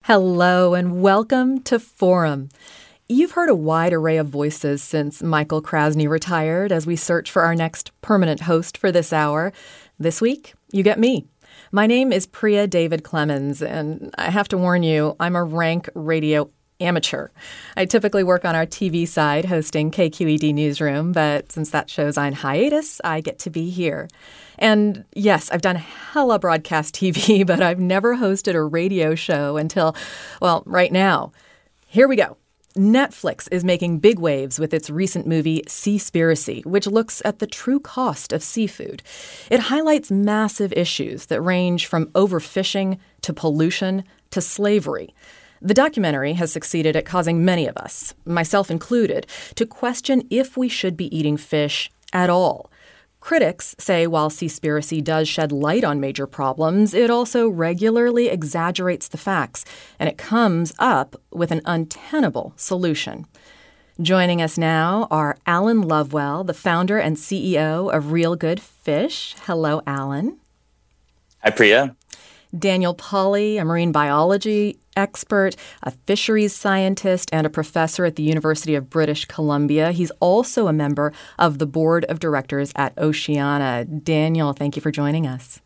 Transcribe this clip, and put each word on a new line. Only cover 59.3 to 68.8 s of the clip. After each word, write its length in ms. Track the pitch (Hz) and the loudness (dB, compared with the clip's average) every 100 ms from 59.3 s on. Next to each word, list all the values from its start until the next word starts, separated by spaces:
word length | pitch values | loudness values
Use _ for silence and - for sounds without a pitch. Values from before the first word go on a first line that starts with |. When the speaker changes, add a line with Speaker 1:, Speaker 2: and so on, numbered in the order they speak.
| 185 123 - - - - _ | -2 -4 -8 -12 -16 -20 _
Speaker 1:
and 120 | 156 | -6
it 80 | - | -6
comes 560 | - 226 220 170 170 - | -4 0 2 2 -2 0
up 380 | 254 156 139 - _ | 2 2 -2 -10 _
with 180 | - 165 | -6 -2
an 120 | 160 | -2
untenable 880 | 160 165 160 - - 311 214 120 - - | -2 -2 -4 -10 -6 0 0 -2 -10 -8
solution. 720 | - 185 180 151 - - 165 _ - - - _ _ - | -4 -2 0 -2 -6 -12 -16 _ -20 -20 -20 _ _ -4
Joining 420 | 165 185 180 170 | 0 2 2 2
us 160 | 160 170 | 0 0
now 500 | 160 160 165 202 226 | 0 2 2 0 0
are 280 | 156 147 - - | 0 0 -2 0
Alan 340 | 175 214 226 | 2 4 2
Lovewell, 640 | 170 156 139 151 143 151 | 2 0 0 -2 -2 -4
the 100 | 185 | -6
founder 440 | - 190 170 180 214 | -4 0 0 2 0
and 200 | 156 151 | 0 -2
C 360 | - 196 190 | -2 -2 0
E 40 | 160 | 0
O 300 | 156 160 190 | 0 -2 0
of 240 | 156 147 | -2 0
Real 240 | 165 165 170 | 0 0 0
Good 240 | 165 185 | -2 -4
Fish. 720 | - _ | -8 _